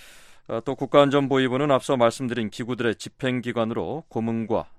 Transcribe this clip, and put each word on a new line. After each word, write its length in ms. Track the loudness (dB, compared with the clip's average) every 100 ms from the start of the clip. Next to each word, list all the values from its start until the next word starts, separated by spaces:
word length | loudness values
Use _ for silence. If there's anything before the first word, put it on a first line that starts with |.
| -20 -20 -20 -20 -8
어, 120 | -6
또 100 | -4
국가안전보위부는 960 | -6 2 6 6 4 2 2 2 0 2
앞서 260 | 0 2 2
말씀드린 540 | 2 2 -6 -4 -6
기구들의 460 | -6 -8 -2 -2 -2
집행기관으로 1080 | -8 -6 -4 -2 -4 -2 -2 -2 -4 -8 -8
고문과 600 | -4 -2 -4 -2 -2 -4